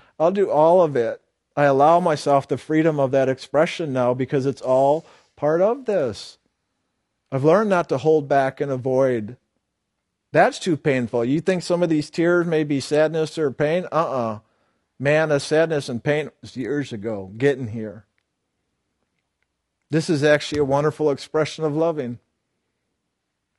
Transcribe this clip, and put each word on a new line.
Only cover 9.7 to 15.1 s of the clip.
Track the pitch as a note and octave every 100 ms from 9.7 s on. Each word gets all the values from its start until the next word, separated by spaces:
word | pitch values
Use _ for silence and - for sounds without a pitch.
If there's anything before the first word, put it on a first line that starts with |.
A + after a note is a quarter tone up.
| _ _ _ _ _ _ D3
that's | A3 -
too | F#3+ D3+
painful. | D#3 B2+ A#2 A#2+
You | A#2+ D#3
think | F#3+ F#3
some | - F3
of | E3+
these | D#3 D3
tears | - E3+ F3 E3+
may | D#3+ D3+
be | C#3
sadness | - D3 D#3 D#3+ D3+ E3
or | D3
pain? | - D3+ F3 F3
Uh-uh. | D3+ D#3 C3 A2+ G#2+ - _ _ _ _ -
Man, | C3+